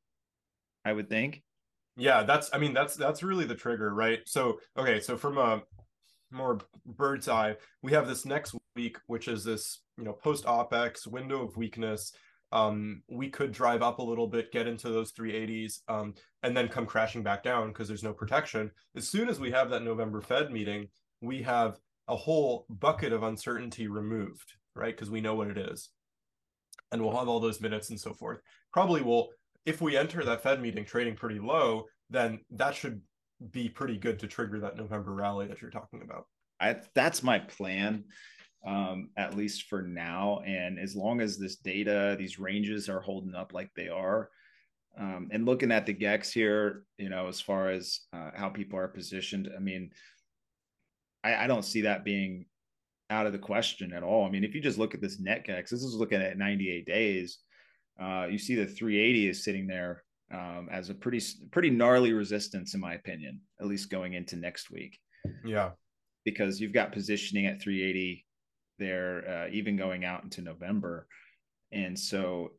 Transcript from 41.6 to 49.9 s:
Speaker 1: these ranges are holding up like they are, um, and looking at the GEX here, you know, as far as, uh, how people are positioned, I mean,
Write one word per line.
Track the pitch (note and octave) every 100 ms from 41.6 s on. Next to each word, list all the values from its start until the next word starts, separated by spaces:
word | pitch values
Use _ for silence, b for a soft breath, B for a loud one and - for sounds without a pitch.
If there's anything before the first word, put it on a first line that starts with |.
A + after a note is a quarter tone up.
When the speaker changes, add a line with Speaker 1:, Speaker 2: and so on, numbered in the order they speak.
| F#2+ F#2+ G#2 G#2 G2+ G2
Speaker 1:
these | F#2 F2+
ranges | F#2+ G2+ G#2 G#2+ G2
are | F#2+
holding | G2 G2 F#2
up | F2+ F#2
like | F2+ G2
they | - F2
are, | F2 F#2+ G#2+ G#2+ b b b b _ _ -
um, | G2 F#2 F2+
and | G#2+ A#2
looking | B2+ B2
at | A2 G#2
the |
GEX | F#2+ G#2 G#2 -
here, | A#2+ G#2+ G#2+ G#2 G2 - -
you | G2
know, | F#2 F#2
as | F#2
far | - G2 F#2+
as, | F#2 F2 - -
uh, | F2 D#2 F#2
how | G2
people | G2+ G2 G2
are | F#2
positioned, | G2 E2+ F#2+ F#2 G2+ F#2+ F#2+
I |
mean, | G2 F#2 F2+